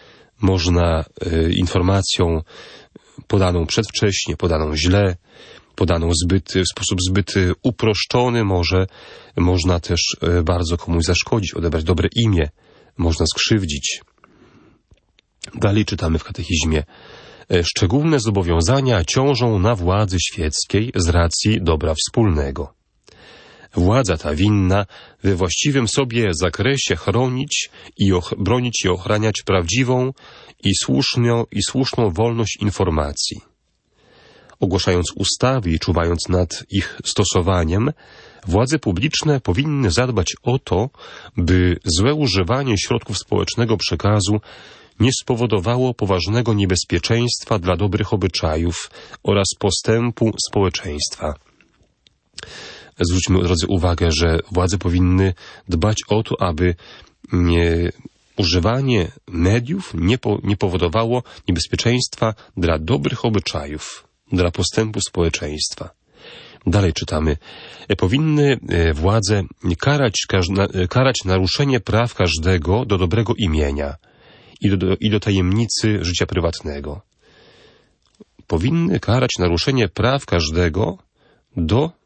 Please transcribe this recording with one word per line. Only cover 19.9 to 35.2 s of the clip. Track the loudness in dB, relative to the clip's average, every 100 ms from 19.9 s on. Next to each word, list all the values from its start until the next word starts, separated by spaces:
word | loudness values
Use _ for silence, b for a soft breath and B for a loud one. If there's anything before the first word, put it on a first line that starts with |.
| 2 2 0
świeckiej | -2 -4 -4 -4 -2 0 0
z | 0 2
racji | 2 2 0 0 0
dobra | 2 0 0
wspólnego. | -2 -2 2 2 2 -2 -6 -10 _ _ _ _ B B B B B B
Władza | 0 2 4 2 -2
ta | -2
winna | 0 2 2 2 0 -2 B B B
we | -2
właściwym | 0 0 -2 0 0 0
sobie | 0 -2 0 0
zakresie | 0 -2 0 0 0 -2 -4
chronić | 0 0 0 -2 -4 -4 -6 B B B
i | 2
och-, | 2 0 -4
bronić | 0 0 0 -2
i | -2
ochraniać | -2 0 0 0 -2
prawdziwą | 0 0 0 0 2 2 0 -4 B B B B
i | -2
słuszną, | 0 0 0 0 2 2 2 -2
i | -4
słuszną | -2 -2 -2 0 0
wolność | 2 0 0 -2 -2
informacji. | -2 0 0 0 -2 -4 -6 -8 -16 _ _ _ _ B B B B B B B
Ogłaszając | 0 0 2 0 0
ustawy | -4